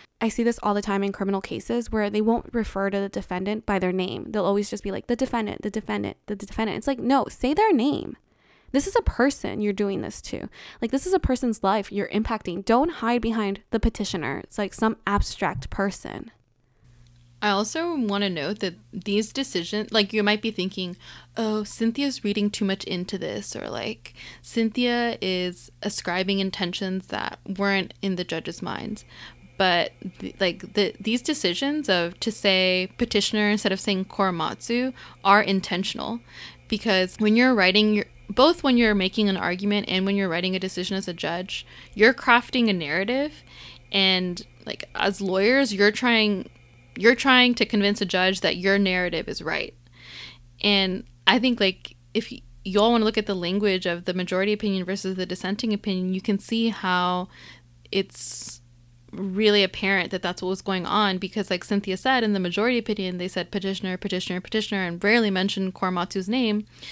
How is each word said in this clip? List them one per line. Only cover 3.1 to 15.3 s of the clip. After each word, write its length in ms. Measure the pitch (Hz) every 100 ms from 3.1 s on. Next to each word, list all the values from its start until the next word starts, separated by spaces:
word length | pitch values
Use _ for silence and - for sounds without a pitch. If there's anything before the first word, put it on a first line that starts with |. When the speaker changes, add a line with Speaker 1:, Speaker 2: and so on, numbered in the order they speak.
| 208 - 180 190 214 -
Speaker 1:
by 120 | 196
their 120 | 185
name. 400 | 185 180 113 -
They'll 140 | 214 185
always 240 | 202 202
just 140 | 208
be 80 | 202
like, 160 | 190 -
"The 80 | 240
defendant, 460 | 262 233 208 -
the 80 | 208
defendant, 480 | 214 214 208 98 - -
the 100 | 208
defendant." 420 | 208 - 220 -
It's 100 | 277
like, 120 | 254
no, 260 | 240 269 -
say 240 | - 247
their 200 | 311 440
name. 440 | 277 269 - - - _ _ _ _ -
This 160 | 277 381
is 80 | 466
a 80 |
person 580 | - - 269 - - -
you're 120 | 208
doing 280 | 202 202 190
this 200 | - -
to. 260 | - - - - - -
Like, 100 | 233
this 140 | 277 359
is 80 |
a 60 | 381
person's 440 | - 254 247 214
life 280 | 196 214 196
you're 180 | 202 -
impacting. 560 | 214 226 220 - 175 196
Don't 240 | 233 330
hide 320 | - 226 247
behind 400 | 226 220 202 196 -
the 100 | 220
petitioner. 600 | 233 - 202 180 120 139
It's 180 | - -
like 160 | 196
some 240 | - 220 - -
abstract 640 | 202 -